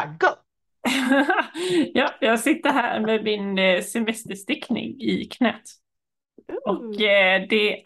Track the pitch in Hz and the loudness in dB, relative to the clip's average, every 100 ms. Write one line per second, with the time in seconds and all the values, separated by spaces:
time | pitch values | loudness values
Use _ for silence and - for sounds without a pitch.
0 | 151 160 370 - _ _ _ _ - 262 | 0 0 0 0 _ _ _ _ -4 -2
1 | 247 277 277 381 240 311 359 359 254 247 | 2 2 2 0 -4 -6 -2 0 0 0
2 | 269 - 226 226 302 330 294 277 240 - | -2 0 0 2 0 0 0 0 0 -2
3 | 220 220 214 208 196 190 190 180 180 233 | 0 0 0 -4 -2 2 4 2 0 -4
4 | 220 226 - 196 - - - 233 226 - | -4 -4 -8 -10 -6 -6 -4 -4 -6 -6
5 | 226 185 - - 233 - - - _ _ | -4 -2 -4 -2 -2 -2 -10 -20 _ _
6 | _ _ _ _ - 359 508 339 233 208 | _ _ _ _ -12 -2 0 0 -4 0
7 | 214 202 190 190 190 220 208 - | 4 6 6 4 2 2 2 0